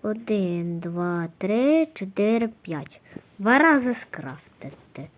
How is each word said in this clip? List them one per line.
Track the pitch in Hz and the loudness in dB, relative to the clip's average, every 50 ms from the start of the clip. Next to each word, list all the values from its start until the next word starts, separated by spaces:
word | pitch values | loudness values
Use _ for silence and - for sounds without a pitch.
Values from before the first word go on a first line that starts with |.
| - | -4
Один, | 214 214 226 233 - 214 208 190 175 175 175 175 170 170 170 | -6 -6 -6 -4 -2 0 0 0 0 -2 -2 -2 -4 -4 -6
два, | 170 170 170 175 175 175 175 175 170 165 - _ | -6 -6 -4 -4 -2 -2 -2 -2 -4 -6 -6 _
три, | - 190 214 233 254 285 302 320 320 311 311 | -4 -2 0 2 2 4 4 4 2 0 -4
чотири, | - 196 190 190 - 202 214 226 233 233 220 | -12 -12 -10 -2 0 2 2 2 0 0 -2
п'ять. | 226 _ _ - 165 147 139 - - - _ - - - _ _ _ - | -6 _ _ -8 -8 -8 -8 -12 -18 -20 _ -18 -18 -18 _ _ _ -2
Два | 196 214 247 277 | 2 4 6 6
рази | 302 330 311 277 247 254 240 | 6 6 6 6 4 2 -2
скрафтити. | - - _ - - - 135 131 - _ - _ _ - 135 - - - _ _ - 143 - _ | -2 -6 _ -12 -12 -10 -12 -12 -14 _ -20 _ _ -18 -18 -18 -18 -20 _ _ -16 -16 -16 _